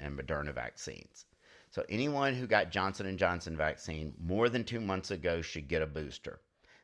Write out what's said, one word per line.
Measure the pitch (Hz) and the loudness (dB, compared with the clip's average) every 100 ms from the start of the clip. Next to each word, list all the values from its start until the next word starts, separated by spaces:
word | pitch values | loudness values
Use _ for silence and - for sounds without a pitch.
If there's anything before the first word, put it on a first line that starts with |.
and | 71 69 | -6 -6
Moderna | 67 76 73 | -2 -2 -2
vaccines. | 62 60 - - - - - - _ - - - | -4 -6 -8 -10 -12 -16 -20 -20 _ -20 -20 -8
So | - - | -6 -2
anyone | 110 143 143 139 | 0 2 2 2
who | 127 123 | 2 6
got | 107 90 | 6 6
Johnson | 98 95 92 98 | 2 0 0 -4
and | 95 | 2
Johnson | 90 87 82 80 | 4 2 -2 0
vaccine | 78 - - 78 78 62 | 0 0 -4 -6 -6 -6
more | 85 95 120 | -2 4 4
than | 120 | 4
two | 117 120 | -2 -2
months | 107 95 - | 0 -2 -2
ago | 95 85 85 | -2 2 0
should | 82 82 71 | -2 -6 -2
get | 80 | 0
a | 78 | 0
booster. | 73 73 - - - _ _ _ - | -2 -6 -8 -12 -14 _ _ _ -20